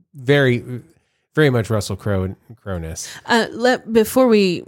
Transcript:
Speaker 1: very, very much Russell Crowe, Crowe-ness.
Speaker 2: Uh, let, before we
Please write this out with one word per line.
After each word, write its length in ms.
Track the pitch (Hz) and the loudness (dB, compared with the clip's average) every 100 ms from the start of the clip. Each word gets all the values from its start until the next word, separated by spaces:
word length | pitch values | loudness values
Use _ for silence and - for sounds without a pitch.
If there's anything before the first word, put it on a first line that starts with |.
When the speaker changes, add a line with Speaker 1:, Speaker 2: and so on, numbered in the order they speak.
| _ | _
Speaker 1:
very, 500 | 139 123 143 131 120 - 123 - _ _ _ _ 156 | -8 0 2 4 0 -4 -14 -16 _ _ _ _ 2
very 140 | 151 | 2
much 200 | 120 101 | 2 0
Russell 260 | 110 - 98 | -2 -2 -6
Crowe, 380 | 107 98 92 - _ 117 | -2 -2 -2 -6 _ -18
Crowe-ness. 520 | 101 90 80 82 - - - | -10 -8 -8 -10 -14 -12 -2
Speaker 2:
Uh, 220 | 233 208 | 0 0
let, 400 | 226 247 247 - | 0 0 0 0
before 360 | 226 214 254 254 | 0 2 2 4
we 340 | 214 190 160 | 4 4 0